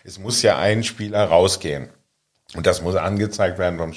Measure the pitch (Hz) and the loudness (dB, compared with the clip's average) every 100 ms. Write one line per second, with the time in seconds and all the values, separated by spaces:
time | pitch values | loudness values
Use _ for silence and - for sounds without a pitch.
0 | - 98 101 - 110 73 98 110 113 - | -20 -14 -6 0 2 2 2 0 -2 -8
1 | 104 104 95 82 95 - 82 71 - _ | -4 0 4 4 4 2 -6 -8 -10 _
2 | _ _ _ _ _ 87 87 85 85 92 | _ _ _ _ _ -2 0 0 0 -2
3 | 87 101 104 - 95 90 90 85 82 | -2 -2 -2 2 0 0 -2 -2 -6